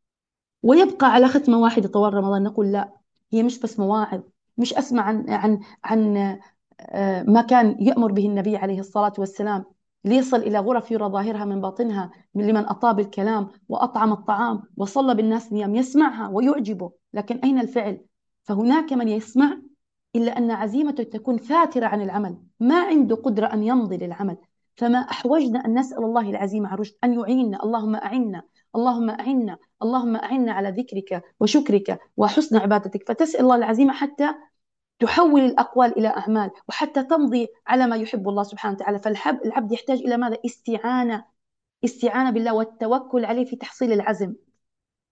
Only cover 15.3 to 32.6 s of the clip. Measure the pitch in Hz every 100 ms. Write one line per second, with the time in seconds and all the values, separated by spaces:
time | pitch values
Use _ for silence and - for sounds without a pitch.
15.3 | 226 233 208 202 220 262 285 294 220 202
16.3 | 196 254 294 208 190 180 _ _ 208 208
17.3 | 240 262 262 233 240 208 185 _ _ _
18.3 | _ - 202 240 311 311 254 226 214 -
19.3 | 254 285 381 - _ _ _ _ 233 233
20.3 | 240 233 208 214 254 294 220 226 214 254
21.3 | 233 - 330 330 254 220 208 196 180 190
22.3 | 175 _ - 233 349 359 311 214 226 262
23.3 | 208 214 214 214 247 208 180 175 170 196
24.3 | 170 _ _ _ - 240 247 - - 247
25.3 | 311 262 247 226 240 254 - 226 233 208
26.3 | 202 196 214 202 196 208 - 247 240 202
27.3 | 254 233 190 214 233 214 214 196 254 226
28.3 | 180 - _ _ 233 247 233 226 220 226
29.3 | 262 214 165 _ - 220 254 240 226 -
30.3 | 262 226 196 196 190 247 190 190 175 -
31.3 | - 214 294 285 202 196 185 _ - 214
32.3 | 294 294 220